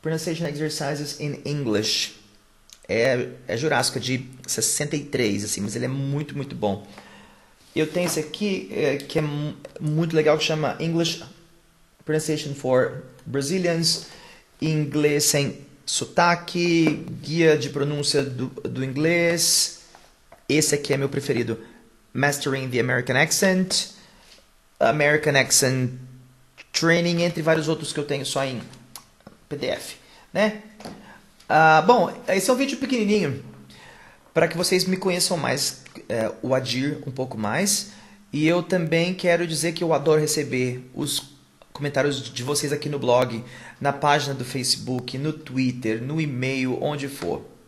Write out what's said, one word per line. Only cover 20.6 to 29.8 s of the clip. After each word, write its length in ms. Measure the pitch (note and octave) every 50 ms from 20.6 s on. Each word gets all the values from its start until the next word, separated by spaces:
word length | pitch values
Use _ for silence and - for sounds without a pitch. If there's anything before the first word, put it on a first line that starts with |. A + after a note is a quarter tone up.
| D#3 - -
aqui 200 | C#3+ C#3+ - C#3+
é 40 |
meu 120 | C3+ C#3 C3+
preferido, 500 | C3+ D3+ C3 - C3 A#2+ A#2+ A2+ A2+ A2 - - - - - - _ _ _ _ _
Mastering 560 | - C3+ C#3+ C#3+ C#3+ - D3 C3+ C3+ C3 B2+
the 100 | B2 B2
American 380 | A#2 B2+ C3 B2 B2 - B2
Accent, 720 | C3 D#3 D#3 - - - F#3+ F#3 F#3 F#3 F3+ - - - - - - - - - - - - - - _ _ _ _ _ _ _ _
American 560 | - A2+ C#3 D3+ D3 D3 D3+ D3+ - D3+ C#3
Accent 560 | C#3 C3 C3+ - - C#3 B2+ B2+ C3 B2+ B2 B2+ - - - - - - _ _ _ _ _ _ - - _
Training, 520 | - - D#3+ E3 E3+ E3+ E3+ F3 E3+ E3+ E3+
entre 180 | F3 E3 E3
vários 260 | D#3 D#3+ D#3+ D#3+ D3+
outros 240 | D3+ D#3+ D#3 D#3 -
que 80 | - D#3
eu 60 | C#3+
tenho 200 | C#3+ C#3+ C3 B2+
só 200 | B2 - C#3+ C3+
em 160 | C3+ B2+ A2 F#2 - - - - - - - - _ _ _ _ - - _ _ _
P 80 | D3+
D 100 | C3+ -
F, 300 | B2 F2 -